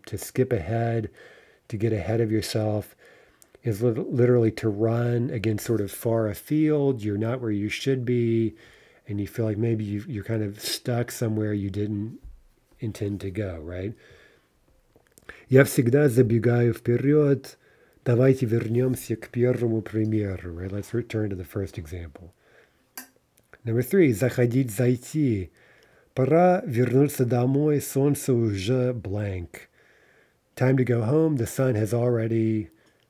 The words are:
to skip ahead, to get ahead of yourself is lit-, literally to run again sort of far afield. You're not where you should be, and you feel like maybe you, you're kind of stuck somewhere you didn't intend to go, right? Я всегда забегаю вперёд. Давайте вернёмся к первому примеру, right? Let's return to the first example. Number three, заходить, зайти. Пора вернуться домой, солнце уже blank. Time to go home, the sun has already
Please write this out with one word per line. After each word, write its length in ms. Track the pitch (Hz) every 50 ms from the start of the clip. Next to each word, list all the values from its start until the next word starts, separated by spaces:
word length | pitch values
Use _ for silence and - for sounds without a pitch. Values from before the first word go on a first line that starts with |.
| -
to 120 | - - 98
skip 340 | - - - - 127 - 123
ahead, 560 | 104 78 90 113 113 117 117 113 113 107 101 - - - - - - - _ _ _ _ -
to 80 | - 104
get 160 | 107 113 110
ahead 280 | 101 82 - 113 113
of 100 | 117 107
yourself 640 | 110 107 98 - - 110 107 107 107 104 101 - - _ - - - - _ _ _ _ _ _ _ - -
is 180 | 120 107 98
lit-, 320 | 117 123 110 123 180 - -
literally 380 | 120 123 123 123 123 113 110
to 180 | 110 - - 110
run 600 | 101 101 110 113 113 117 120 120 120 120 120 143
again 260 | - 113 98 113 110 101
sort 240 | - - 117 107
of 100 | 104 95
far 360 | - - - 120 113 113 110 107
afield. 760 | 98 - - - 147 156 156 151 151 147 139 139 135 113
You're 160 | 104 107 101 101
not 240 | 110 113 123 127
where 100 | 120 110
you 180 | 104 101 101 107
should 360 | - - - 135 135 131 120
be, 480 | 117 123 120 120 117 113 113 113 107 - - - - - - - - _ _ _ -
and 120 | 104 101
you 80 | 101 95
feel 180 | - - 113
like 120 | 110 104 98
maybe 260 | 117 117 117 110 107
you, 200 | 101 104 101 110 190
you're 160 | 131 101 95
kind 200 | - 113 110 107
of 180 | 101 104 110
stuck 480 | - - - - - - 120 117 120 120
somewhere 440 | - - 127 110 110 107 107 107 107
you 180 | 104 98 98
didn't 480 | 95 104 104 104 107 101 104 113 143 - - - - - _ _ _ _ _ _ _ -
intend 420 | - 110 98 - 104 101 101 92
to 100 | - 98
go, 280 | 90 104 104 95 87 80 78
right? 300 | 82 87 92 92 104 117 - - - - - - _ _ _ _ _ _ _ _ _ _ _ _ _ _ _ _ _ _ _ - - - - - -
Я 140 | 127 131 139
всегда 440 | - - - 127 120 123 143 151 143
забегаю 680 | 113 123 127 107 117 113 101 120 120 120 120 117 113
вперёд. 840 | - - - 120 117 123 139 147 151 147 143 139 131 - - - - _ _ _ _ _ _ _ _ -
Давайте 400 | - 120 113 131 135 131 135 131
вернёмся 720 | 110 113 117 - 110 113 120 127 131 127 - - - 113
к 140 | - - -
первому 520 | - 120 117 123 127 113 120 117 110 110
примеру, 720 | 107 - 104 110 110 110 110 107 104 98 95 87 - 90 82
right? 180 | 85 92 95
Let's 220 | 95 101 95 - -
return 380 | 117 120 - - 110 107 104
to 40 | 98
the 80 | 90 90
first 360 | - - 104 98 95 - -
example. 540 | 85 78 92 87 85 80 71 - 87 82 - _ _ _ _ _ _ _ _ _ _ _ - - - - _ _ _ _ _ _ _ _ - - -
Number 160 | 117 113 117
three, 320 | 123 - - 196 170 139 113
заходить, 560 | 98 127 123 - - 123 120 120 131 135 120
зайти. 800 | 101 101 127 123 127 123 - - - 156 147 131 110 98 90 - _ _ _ _ _ _ _ _ _ _ _ _ -
Пора 480 | - 131 127 151 165 180 185 180 190 262
вернуться 600 | 190 120 113 127 120 117 135 143 143 - - 131
домой, 540 | 120 127 120 123 127 139 139 151 151 147 139
солнце 540 | 135 - - 135 139 147 143 139 - - 127
уже 580 | 117 117 110 101 98 92 104 127 131 123 123
blank. 800 | 127 117 - 98 95 104 107 101 95 92 85 - - - - - _ _ _ _ _ _ _ _ _ _ _ _ _ _ _ _ -
Time 200 | - 127 131 131 135
to 60 | 127
go 200 | 123 123 117 110
home, 320 | 107 143 156 160 160 151
the 100 | 127 113
sun 300 | - - - 135 131 120
has 180 | 104 110 101 113
already 800 | 120 120 123 120 113 113 113 113 113 110 110 110 110 107 - _ _ _ _ _ _ _ _